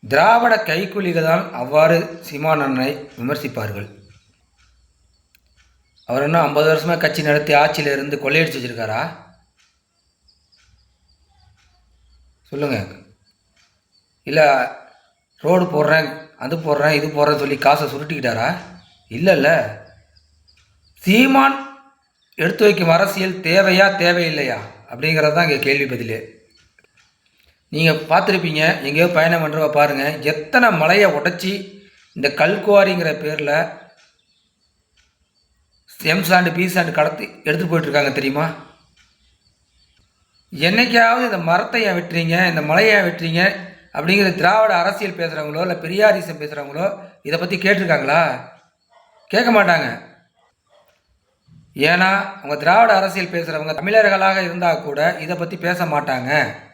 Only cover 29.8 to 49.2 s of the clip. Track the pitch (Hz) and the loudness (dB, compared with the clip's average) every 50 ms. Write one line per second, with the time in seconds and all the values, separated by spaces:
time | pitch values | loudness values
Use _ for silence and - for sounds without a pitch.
29.8 | 147 147 139 135 135 147 151 - - 151 156 151 - - - 254 247 233 190 156 | 2 2 2 -2 -4 -4 -4 -4 -4 -4 -4 -4 -8 0 2 4 4 4 2 2
30.8 | 156 160 185 202 208 185 147 147 151 175 175 - - 190 202 196 - - - - | 2 2 4 4 4 4 2 0 -2 -4 -4 -4 -6 -6 -6 -6 -8 -14 -18 -20
31.8 | _ _ _ _ _ _ _ - 127 139 - - 151 165 202 202 - 208 202 202 | _ _ _ _ _ _ _ -4 -4 -4 0 2 0 0 0 0 2 4 6 6
32.8 | 196 190 185 175 170 156 151 151 151 151 156 151 151 143 147 156 175 - - - | 6 4 2 -2 -2 -2 -4 -4 -6 -6 -6 -4 -2 -2 0 0 -2 -4 -8 -18
33.8 | - _ _ _ _ _ _ _ _ _ _ _ _ _ _ _ _ _ _ _ | -20 _ _ _ _ _ _ _ _ _ _ _ _ _ _ _ _ _ _ _
34.8 | _ _ _ _ _ _ _ _ _ _ _ _ _ _ _ _ _ _ _ _ | _ _ _ _ _ _ _ _ _ _ _ _ _ _ _ _ _ _ _ _
35.8 | _ _ - - - 160 160 190 165 160 185 180 180 170 160 175 185 180 - 185 | _ _ -20 -8 -4 -2 -2 -2 0 2 2 2 2 2 -2 -2 -4 -2 0 -2
36.8 | 170 160 - - 151 156 - - - - - - - 156 151 156 185 165 170 165 | -2 0 0 0 0 0 -2 -8 -14 -16 -16 -10 -4 -4 -2 -2 -2 -2 -2 -2
37.8 | 143 143 139 147 139 139 131 135 135 135 135 147 160 165 165 - - - _ _ | -2 0 0 0 0 0 -2 -2 -4 -2 -2 -2 -4 -4 -6 -12 -18 -20 _ _
38.8 | _ _ _ _ _ _ _ _ _ _ _ _ _ _ _ _ _ _ _ _ | _ _ _ _ _ _ _ _ _ _ _ _ _ _ _ _ _ _ _ _
39.8 | _ _ _ _ _ _ _ _ _ _ _ _ _ _ - 143 151 175 196 226 | _ _ _ _ _ _ _ _ _ _ _ _ _ _ -6 -2 0 2 2 2
40.8 | 247 247 233 233 226 226 233 247 254 240 208 180 170 165 170 180 220 - - 233 | 0 2 4 4 4 4 2 0 0 -2 -4 -4 0 0 0 0 0 -2 -2 -2
41.8 | 220 202 180 175 175 - 165 170 165 165 165 175 185 175 165 160 147 151 156 180 | 0 0 -2 -2 -4 -4 -4 -2 -2 0 0 2 2 2 0 -2 -2 2 2 4
42.8 | 214 220 208 202 190 175 170 - 165 165 160 170 180 196 202 - - - - - | 4 6 4 4 2 0 -4 -4 -6 -4 0 2 0 0 0 -4 -14 -16 -20 -20
43.8 | _ _ _ 147 147 165 190 202 202 190 180 - 151 175 202 220 220 220 196 175 | _ _ _ -6 -2 0 2 2 2 2 0 2 2 2 4 4 4 4 2 2
44.8 | 170 190 196 - 214 190 175 175 170 160 151 156 151 151 147 156 180 185 170 175 | 0 0 -4 -4 -8 -8 -6 -6 -6 -6 -6 -8 -8 -8 -4 -4 -4 -4 -4 -6
45.8 | 170 160 185 196 214 214 190 185 170 - 156 151 151 151 151 147 139 139 143 156 | -6 -6 0 4 4 4 4 2 -2 -10 -12 -10 -10 -10 -10 -12 -12 -10 -8 -4
46.8 | 180 202 - - - - - _ _ 143 151 165 175 175 190 180 - 190 202 185 | -4 -4 -4 -6 -16 -20 -20 _ _ -6 -4 -4 -4 -4 -6 -2 0 0 0 0
47.8 | 190 170 156 143 135 135 147 165 165 147 127 123 127 - - _ _ _ _ _ | 0 0 0 0 0 0 2 2 2 0 -2 -6 -10 -18 -20 _ _ _ _ _
48.8 | _ _ _ _ _ _ _ _ | _ _ _ _ _ _ _ _